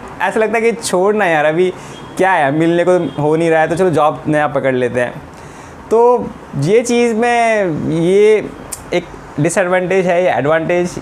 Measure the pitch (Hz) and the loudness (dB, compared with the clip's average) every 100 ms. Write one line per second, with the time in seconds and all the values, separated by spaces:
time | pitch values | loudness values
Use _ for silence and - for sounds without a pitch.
0 | - - 185 208 220 226 226 214 - 185 | -16 -6 -4 0 0 0 0 -2 -2 0
1 | 190 214 190 160 151 160 185 180 - - | 2 2 2 2 2 2 0 -2 -12 -16
2 | - - 185 180 139 156 165 170 175 180 | -12 -2 2 2 2 2 2 2 2 2
3 | 165 - 147 160 165 160 156 170 185 156 | 0 -2 0 2 2 2 2 0 2 2
4 | 151 143 - 151 147 139 131 127 123 120 | 2 0 -2 0 0 0 0 0 0 0
5 | 120 151 - - - - - - - 220 | -4 -6 -16 -20 -20 -20 -20 -20 0 4
6 | 240 240 - - - 139 143 220 233 240 | 4 2 -2 -12 -10 -4 2 2 2 2
7 | 240 220 240 240 226 220 185 147 135 160 | 2 2 0 2 2 0 0 -2 -2 0
8 | 170 196 214 214 - - - - - 175 | 2 4 6 4 0 -10 -14 -16 -6 -6
9 | 175 - - - 156 190 180 185 180 190 | -6 -12 -10 -2 -2 0 0 0 0 0
10 | 180 175 180 120 139 160 160 175 175 - | 2 2 2 0 0 0 0 -2 -2 -4